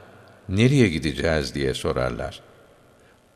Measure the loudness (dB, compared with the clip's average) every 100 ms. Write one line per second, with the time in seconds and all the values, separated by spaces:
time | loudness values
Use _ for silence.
0 | -20 -20 -20 -20 -6 2 4 6 4 2
1 | -2 -2 0 0 -2 -2 -2 -2 -2 -2
2 | -2 -4 -8 -12 -20 -20 -20 _ _ _
3 | _ _ _